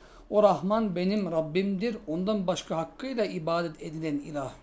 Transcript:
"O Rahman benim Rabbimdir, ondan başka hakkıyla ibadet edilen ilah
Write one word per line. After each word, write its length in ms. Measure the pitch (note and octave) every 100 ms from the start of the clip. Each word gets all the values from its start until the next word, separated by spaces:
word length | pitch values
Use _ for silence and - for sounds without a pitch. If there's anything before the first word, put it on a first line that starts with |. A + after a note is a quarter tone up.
| - - -
"O 120 | G#3
Rahman 540 | G#3 D#3+ F3+ A3 G#3+ F3
benim 340 | F#3 G#3+ F3+
Rabbimdir, 640 | E3 D3+ F3 G3 F#3+ A#3 G#3+ -
ondan 400 | D#3+ F#3 G#3+ F3+
başka 300 | E3+ - E3
hakkıyla 480 | D#3+ - C4 A#3+
ibadet 580 | G3+ F3+ D#3+ E3+ E3+ D#3+
edilen 360 | E3 D#3 D#3+ C#3+
ilah 340 | D#3+ D3 C3 -